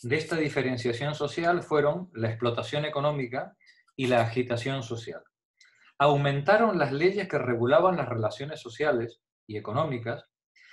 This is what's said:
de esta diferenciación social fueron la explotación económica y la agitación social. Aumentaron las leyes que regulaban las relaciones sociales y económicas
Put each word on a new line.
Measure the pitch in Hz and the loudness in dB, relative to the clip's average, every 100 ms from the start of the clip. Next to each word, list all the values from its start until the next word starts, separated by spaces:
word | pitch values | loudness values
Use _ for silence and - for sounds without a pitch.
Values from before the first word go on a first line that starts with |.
de | 120 156 | -4 -2
esta | - 160 | -2 -2
diferenciación | 147 139 127 123 120 117 143 | -2 -2 -2 -2 -2 -2 -4
social | 147 147 - 170 175 | -4 -4 -2 0 0
fueron | - 151 147 170 185 113 | 0 2 2 0 -6 -4
la | 113 | -4
explotación | 110 120 120 - 147 151 | 0 -2 -2 -4 -4 -2
económica | 147 147 143 120 127 180 - _ _ _ - | 0 0 0 -4 -6 -8 -14 _ _ _ -2
y | 127 | 2
la | 117 | 4
agitación | 113 127 123 117 135 135 | 2 0 -2 -2 -2 -4
social. | - 113 87 82 - _ _ _ _ _ _ - | -6 -8 -8 -12 -16 _ _ _ _ _ _ 2
Aumentaron | 143 143 143 139 165 214 226 175 | 4 4 2 2 4 6 6 2
las | 135 | 0
leyes | 139 180 202 190 | 2 2 2 -2
que | 139 | -2
regulaban | 123 117 123 156 185 165 | 0 0 4 6 6 2
las | 117 | -2
relaciones | 117 104 - 143 151 | -2 -4 -4 -10 -10
sociales | - - 147 120 117 - _ _ - | -10 -2 0 0 -2 -10 _ _ -12
y | 104 | -10
económicas | 107 123 156 120 117 147 - _ _ _ - | -4 -2 -2 -4 -6 -8 -10 _ _ _ -20